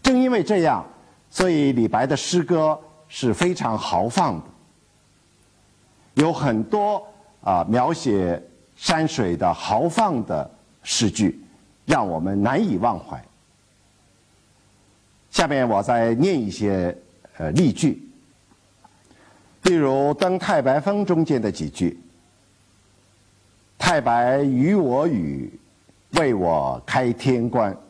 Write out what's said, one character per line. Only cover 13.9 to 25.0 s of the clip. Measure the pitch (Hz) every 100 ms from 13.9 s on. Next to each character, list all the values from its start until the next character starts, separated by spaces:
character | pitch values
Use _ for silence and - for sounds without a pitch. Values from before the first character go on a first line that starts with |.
| _ _ _ _ _ _ _ _ _ _ _ _ _ _
下 | - 165
面 | 143 123
我 | 101
再 | 101 120 117
念 | 117 175 170
一 | 104
些， | 90 104 95 87 - - _ - -
呃， | 78
例 | 98 165
句。 | - 160 - - - _ _ _ _ _ _ _ _ _ _ - _ _ _
例 | 185
如 | 175 139 135 143
《登 | 143 185 185
太 | - 175
白 | 131 143
峰》 | 151 202
中 | 196 165
间 | 160 139
的 | 107
几 | 90 76
句 | - 87 - - _ _ _ _ _ _ _ _ _ _ _ _ _ _ _ _ _
：“太 | - 165
白 | 123 117 123 135
与 | 143 127 147
我 | 208 147 127